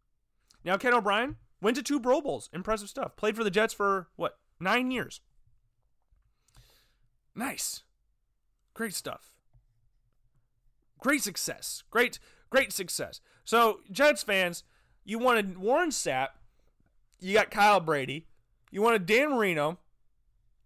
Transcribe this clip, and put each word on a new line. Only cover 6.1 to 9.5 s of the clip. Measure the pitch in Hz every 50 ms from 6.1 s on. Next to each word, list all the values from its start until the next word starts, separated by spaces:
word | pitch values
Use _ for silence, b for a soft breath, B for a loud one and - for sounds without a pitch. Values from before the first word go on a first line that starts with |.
| _ _ _ _ _ _ _ b b b b b b b b b b b b b _ _ _ _ -
Nice. | - 240 277 208 - - - - - - _ _ _ _ _ _ _ _ _ _ _ _ _ _ _ _ _ _
Great | - 226 220 170
stuff. | - - 135 120 - _ _ _ _ _ _